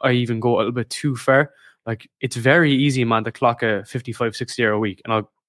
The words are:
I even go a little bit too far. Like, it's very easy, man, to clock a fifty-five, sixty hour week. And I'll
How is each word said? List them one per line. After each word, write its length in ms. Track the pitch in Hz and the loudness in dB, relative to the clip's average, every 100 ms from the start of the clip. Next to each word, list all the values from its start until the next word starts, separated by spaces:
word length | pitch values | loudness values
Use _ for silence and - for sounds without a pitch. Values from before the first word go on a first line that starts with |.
I 120 | 131 | 0
even 280 | 123 120 113 | 0 0 -2
go 160 | 120 117 | 0 0
a 20 | |
little 140 | 107 | 0
bit 160 | 120 107 | -4 -6
too 280 | - 147 123 | -6 -4 -2
far. 360 | - 135 147 _ _ _ 113 | 2 2 2 _ _ _ -10
Like, 240 | 110 - - | -10 -10 -8
it's 140 | 123 | -8
very 380 | 120 131 170 151 | 0 4 4 4
easy, 320 | 135 143 131 | 4 2 2
man, 180 | 117 110 | 2 0
to 80 | 110 | -2
clock 320 | - 123 117 | 0 0 2
a 220 | 113 101 | -2 -2
fifty-five, 500 | 107 127 120 110 117 | -4 -10 -8 -4 -4
sixty 300 | - 120 - | -4 -8 -2
hour 120 | 113 107 | 0 0
week. 240 | 107 92 | -2 -6
And 80 | - | -4
I'll 180 | 110 104 _ | -4 -4 _